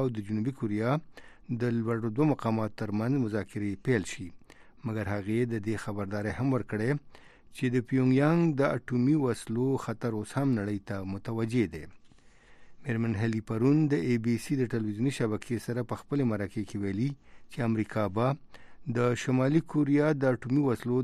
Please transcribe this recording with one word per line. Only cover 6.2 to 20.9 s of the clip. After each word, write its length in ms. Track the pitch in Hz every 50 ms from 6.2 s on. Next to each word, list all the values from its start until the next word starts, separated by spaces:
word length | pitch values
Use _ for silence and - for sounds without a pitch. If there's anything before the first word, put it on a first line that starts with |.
| 101 107 101 -
هم 100 | 123 139 131
ورکړې 380 | 120 101 - - 107 110 123 147 147 - - - - - - - - - - -
چې 80 | - - 127 120
د 20 | 127 117 -
پیونګ 240 | 131 131 127 127 131 131 143
یانګ 180 | 151 165 170 170 165 147 131
د 20 | 139 151 151
اټومي 400 | 127 - - 123 123 123 135 156 156 139
وسلو 420 | 123 110 - - - 113 117 127 135 135 127 -
خطر 320 | - 110 104 - 120 110 107
اوس 120 | 104 - - 131
هم 100 | 143 139 127 110
نړۍ 200 | 98 104 104 98 98 -
ته 80 | 101 98 95 95 95
متوجه 540 | 98 - - 113 113 113 110 113 123 107 87 80
دی. 100 | 78 78 - - - - - - - - - - - - - - - - - - - -
میرمن 280 | - 117 113 117 117 110 98
هیلي 200 | 113 113 110 110 107 -
پرون 260 | 110 110 117 135 147 156 160 147
د 40 | 143 160 -
ای 80 | 127 123 117 110
بی 100 | 117 117 110 -
سی 80 | - 151
د 80 | 135 127 107 -
ټلویزیوني 400 | 117 110 107 104 104 120 139 131 -
شبکې 380 | 127 110 104 101 - - 120 107 -
سره 140 | - 120 123 120 -
په 40 | 113 -
خپلې 240 | - - 143 143 135 120 107
مرکې 300 | 101 104 95 - 110 101 -
کې 80 | - 101 101
ویلي 280 | 98 98 98 120 143 139 - - - - - - - -
چې 60 | - 123 113
امریکا 340 | 113 110 104 - - 110 107 98 92
به 100 | 110 120 131 143 - - - - - - - - - - - 117
د 180 | 120 120 123 120 117 -
شمالي 380 | - 127 127 131 135 151 165 160 - -
کوریا 340 | 151 147 139 143 143 147 156 156
د 120 | 135 135 131 123
اټومي 300 | 110 - 123 127 147 143
وسلو 320 | 135 117 - - 120